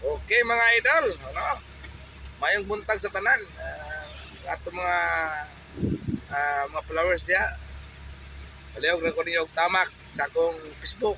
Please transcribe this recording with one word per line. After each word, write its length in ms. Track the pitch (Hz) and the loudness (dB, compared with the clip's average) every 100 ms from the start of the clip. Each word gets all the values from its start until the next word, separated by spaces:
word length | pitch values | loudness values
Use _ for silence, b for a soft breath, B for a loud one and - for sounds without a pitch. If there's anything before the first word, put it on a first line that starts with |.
Okay, 380 | 131 151 - 226 233 | 0 -2 2 4 6
mga 200 | 233 233 233 | 6 6 6
idol, 280 | 233 320 269 | 6 6 4
ano? 360 | 180 131 165 - - - - - - - - - - | -2 -4 -2 0 -2 -4 -14 -14 -14 -16 -14 -14 -2
Mayong 240 | 147 202 196 | 2 2 0
buntag 320 | 214 - 214 | -4 -2 0
sa 100 | 202 | 0
tanan. 300 | 196 208 254 190 - | 0 4 2 2 -10
Ah, 460 | - 151 147 156 - | -10 -8 -8 -8 -8
sa 420 | - - - - | -6 -6 -6 -6
ato 160 | 160 - | -6 -6
mga, 300 | 175 180 175 170 165 160 156 151 - - - - - - - - | -4 2 2 4 2 0 -4 -8 -12 -14 -4 -2 -2 -2 -6 -4
ah, 340 | 143 147 143 139 | 0 2 0 -2
mga 160 | 156 - | -4 -4
followers 380 | 160 175 170 - | 0 2 2 4
diha. 220 | 185 214 - - - - - - - - - - - - 110 | 2 2 -4 -10 -12 -14 -14 -14 -14 -14 -14 -14 -16 -14 -2
Palihog 240 | 147 170 | 0 2
na 140 | 165 156 | 0 0
ko 60 | |
ninyo 180 | 165 170 | 0 0
og 140 | 160 - | 0 2
tamak 340 | 170 185 175 - - | 4 4 2 -2 -6
sa 140 | 160 143 | -2 0
akong 280 | 160 165 160 156 147 | 2 2 0 -10 -6
Facebook. 360 | - - 214 | -6 0 0